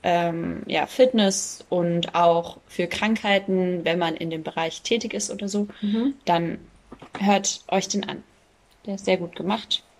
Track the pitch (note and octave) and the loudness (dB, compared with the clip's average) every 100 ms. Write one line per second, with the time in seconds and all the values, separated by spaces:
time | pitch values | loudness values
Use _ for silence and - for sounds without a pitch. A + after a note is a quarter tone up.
0 | F3+ F3 E3+ E3 E3+ E3+ - D#3+ - - | 2 2 0 -2 -4 -6 -4 -2 -2 4
1 | B3+ A3+ G3 F#3+ - - - F3+ E3+ E3+ | 4 6 2 2 -6 -12 -4 0 2 0
2 | F3 E3+ E3+ E3+ E3+ - _ - F3 - | 0 4 6 6 0 -14 _ -4 -4 -2
3 | G#3+ A3 G#3+ G3 G3 F#3+ F3+ F3+ E3 E3+ | 0 0 2 2 2 0 2 0 0 0
4 | E3 D#3+ E3 D#3+ D#3+ D#3+ E3 - - A#3 | 0 -2 -4 -4 -6 -4 -4 -6 -2 -2
5 | A3 G3+ - G3 G3+ G#3 G#3 - G#3 A3 | -2 -6 -6 -6 -4 -2 -4 -4 -2 0
6 | C4 C#4 - E3+ E3 - - - _ - | 0 -2 0 0 0 -6 -14 -20 _ -20
7 | - - G3 G3 G3 - - G3 F#3+ G3+ | -16 -2 2 4 2 -6 -2 -2 0 -4
8 | - - - _ _ _ _ _ - G3 | -4 -10 -14 _ _ _ _ _ -10 -6
9 | G3 F#3 E3+ - F3 A3 - - _ | 0 0 0 -6 -4 -4 -4 -8 _